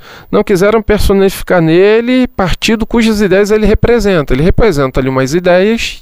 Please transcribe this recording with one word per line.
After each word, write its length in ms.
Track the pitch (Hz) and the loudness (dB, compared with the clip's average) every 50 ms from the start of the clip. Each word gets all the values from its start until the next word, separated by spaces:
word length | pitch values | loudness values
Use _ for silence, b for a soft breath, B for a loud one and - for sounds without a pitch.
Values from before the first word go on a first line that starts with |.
| B B B B B B - | B B B B B B -2
não 100 | 196 208 | -2 0
quiseram 380 | - 208 170 190 202 214 226 | 0 0 0 2 2 0 0
personificar 800 | 208 - 214 196 - - 196 196 196 196 - - - - 185 180 | 0 -2 0 0 2 2 2 2 2 0 -2 -4 -6 -2 0 0
nele 640 | 165 160 160 175 190 208 214 226 233 240 254 254 254 247 | 2 2 2 4 4 4 2 2 0 0 0 0 0 -2
partido 580 | - - 196 165 - - - - 220 220 220 | -2 -4 -2 -2 -2 -2 -2 -2 -2 -2 -2
cujas 340 | - - 233 226 226 220 208 | -2 -2 0 0 0 0 0
ideias 300 | 214 180 180 196 208 196 | 0 2 2 2 2 2
ele 160 | 214 214 214 | 0 0 2
representa. 640 | 196 220 - - - 240 233 214 208 190 160 139 - 131 | 2 0 2 2 0 0 0 0 0 0 0 0 -2 -2
Ele 100 | 127 151 | 0 0
representa 560 | 190 - - 254 220 160 143 143 131 - 147 | 0 2 2 2 2 2 0 -2 -2 -2 -2
ali 120 | 131 135 | -4 -2
umas 240 | 131 131 135 131 147 | -2 -2 -2 -2 -2
ideias 640 | 180 175 180 175 185 190 214 226 233 - - - - | -2 0 2 2 2 2 0 -2 -2 -4 -8 -10 -8